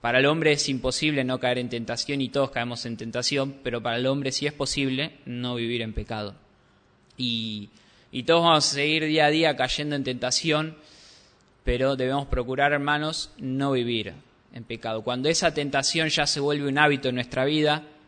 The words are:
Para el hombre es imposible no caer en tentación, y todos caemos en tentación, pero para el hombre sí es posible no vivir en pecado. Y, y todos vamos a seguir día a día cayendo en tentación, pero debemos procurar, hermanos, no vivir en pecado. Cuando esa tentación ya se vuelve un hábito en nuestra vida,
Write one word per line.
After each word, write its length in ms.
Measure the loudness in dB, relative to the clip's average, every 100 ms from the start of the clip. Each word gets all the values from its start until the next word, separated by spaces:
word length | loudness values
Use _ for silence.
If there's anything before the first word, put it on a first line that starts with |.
Para 180 | 2 4
el 60 |
hombre 280 | 4 4 4
es 140 | 2 0
imposible 540 | -2 -2 0 0 0
no 140 | 0 0
caer 200 | 0 0
en 100 | -2
tentación, 540 | -4 -4 -6 -4 -4
y 80 | -2
todos 200 | 0 0
caemos 360 | 0 -4 -6 -8
en 100 | -8
tentación, 600 | -6 -4 -2 0 -2 -4
pero 200 | -6 -4
para 160 | -2 0
el 80 | 0
hombre 260 | 0 -2
sí 140 | -2 -4
es 60 |
posible 640 | -4 -4 -2 -2 -2 -4 -8 -12
no 280 | -6 -6 -4
vivir 260 | -4 -4
en 100 | -4
pecado. 420 | -6 -6 -6 -8 -12 _ _ _ _ _ _ _ -6
Y, 500 | -4 -2 -4 -8 -12 _ _ _ _
y 120 | -8
todos 200 | 2 4
vamos 240 | 6 6 4
a 80 |
seguir 300 | 0 0 0
día 220 | 2 4 4
a 40 |
día 260 | 6 4 2
cayendo 400 | 0 -2 -2 -2
en 60 |
tentación, 760 | -2 -2 0 0 2 0 0 -8 -20 -20 -20 -20 -20 _ _ _
pero 320 | -4 0 0 2
debemos 300 | 0 -2 -2
procurar, 440 | -4 -2 0 2
hermanos, 580 | 2 0 0 -2 -6 -8 -8
no 360 | -4 -2 2
vivir 420 | 2 0 -2 -4 -10 -20 _ _
en 100 | -18
pecado. 380 | -12 -8 -6 -4
Cuando 260 | -4 -2 0
esa 240 | 2 2
tentación 560 | 0 -2 0 0 0 0
ya 180 | 0 0
se 140 | 0
vuelve 260 | 0 0 0
un 120 | 4
hábito 320 | 4 4 0
en 60 | -2
nuestra 280 | -4 0
vida, 400 | 0 2 2 0 -4 -20